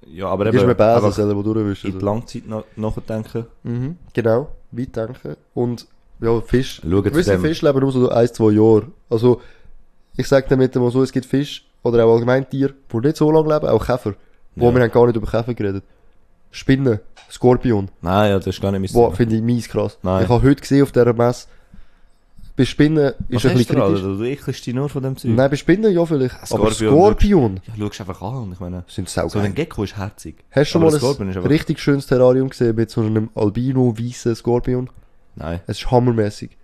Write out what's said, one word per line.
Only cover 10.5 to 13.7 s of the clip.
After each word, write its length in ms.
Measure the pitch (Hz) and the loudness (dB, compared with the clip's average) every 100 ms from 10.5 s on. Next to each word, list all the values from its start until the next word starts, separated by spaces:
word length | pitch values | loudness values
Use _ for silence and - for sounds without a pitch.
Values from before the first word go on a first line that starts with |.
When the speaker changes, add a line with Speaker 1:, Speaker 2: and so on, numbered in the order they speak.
Speaker 2:
damit 260 | 131 127 135 | 2 2 2
immer 160 | 123 | 0
so, 100 | 120 | 0
es 100 | 131 | 0
gibt 140 | 131 120 | -2 -4
Fische 360 | 135 143 - _ _ | -4 -4 -10 _ _
oder 240 | 123 117 113 | -2 2 4
auch 80 | |
allgemein 340 | 117 117 131 135 | 4 4 0 0
Tiere, 240 | 139 135 135 - | -2 -2 -4 -8
die 60 | 117 | -2
nicht 200 | 131 156 | -2 0
so 140 | 151 | 2
lange 200 | 156 151 | 2 2
leben, 140 | 151 | 0
auch 180 | - | 0